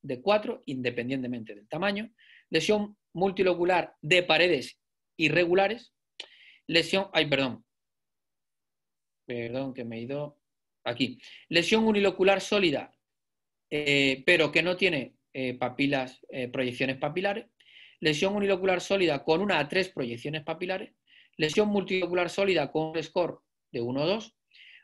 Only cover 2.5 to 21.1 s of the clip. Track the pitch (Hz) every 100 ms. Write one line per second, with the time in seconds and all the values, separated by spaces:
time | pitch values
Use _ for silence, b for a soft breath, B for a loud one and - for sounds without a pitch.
2.5 | 160 160 208 208 - _ 165 196 190 185
3.5 | 175 175 175 - - 151 180 175 156 180
4.5 | 147 117 - _ _ _ - 147 165 175
5.5 | 185 196 240 - _ _ - B B B
6.5 | B - 165 160 190 190 160 151 135 135
7.5 | 110 _ _ _ _ _ _ _ _ _
8.5 | _ _ _ _ _ _ _ - 120 117
9.5 | 127 135 127 117 113 117 143 147 - _
10.5 | _ _ _ - 120 127 B B B -
11.5 | 165 170 220 220 208 196 190 190 196 -
12.5 | 208 180 131 - _ _ _ _ _ _
13.5 | _ _ 147 147 143 139 135 175 175 147
14.5 | 165 170 180 190 151 117 - _ 135 127
15.5 | 123 127 123 139 139 127 - - 139 123
16.5 | 131 127 123 131 135 147 170 196 208 -
17.5 | _ B B B B 156 147 190 202 202
18.5 | 185 190 180 - 196 175 139 - 160 202
19.5 | 170 147 185 185 - 123 117 147 156 147
20.5 | 165 185 190 - _ b